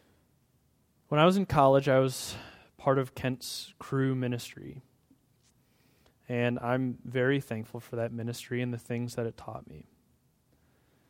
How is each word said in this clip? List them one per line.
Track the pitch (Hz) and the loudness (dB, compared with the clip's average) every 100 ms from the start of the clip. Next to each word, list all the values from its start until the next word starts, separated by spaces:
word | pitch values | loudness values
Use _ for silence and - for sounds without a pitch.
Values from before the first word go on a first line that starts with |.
| _ _ _ _ _ _ _ _ _ _ _ | _ _ _ _ _ _ _ _ _ _ _
When | 147 | 6
I | 170 | 6
was | 190 | 6
in | 185 | 2
college, | 156 135 135 135 | 6 8 6 6
I | 131 | 4
was | 131 127 - - - - - _ | 4 0 -10 -12 -16 -20 -20 _
part | - 135 | 0 2
of | 131 - | 0 -4
Kent's | 131 131 - - - - | -4 -4 -8 -12 -14 -18
Cru | - 135 135 131 | -6 -2 0 0
ministry, | 123 120 - - - 147 - _ _ _ _ _ _ _ _ _ _ _ _ _ - | -2 -4 -8 -14 -16 -16 -20 _ _ _ _ _ _ _ _ _ _ _ _ _ -6
and | 123 120 123 | -2 0 -2
I'm | 117 127 127 131 | -2 -2 -2 -6
very | - 127 127 139 | -6 0 2 2
thankful | - 113 107 120 | -2 -8 -8 -14
for | - 120 | -10 -6
that | 113 | -4
ministry | 117 117 117 - 123 | -4 -6 -8 -6 -4
and | 123 | -4
the | 120 | -6
things | - 120 120 120 | -6 -4 -4 -4
that | 113 | -6
it | - | -8
taught | - 123 - | -12 -14 -14
me. | - - _ _ _ _ _ _ _ _ _ _ _ _ | -20 -20 _ _ _ _ _ _ _ _ _ _ _ _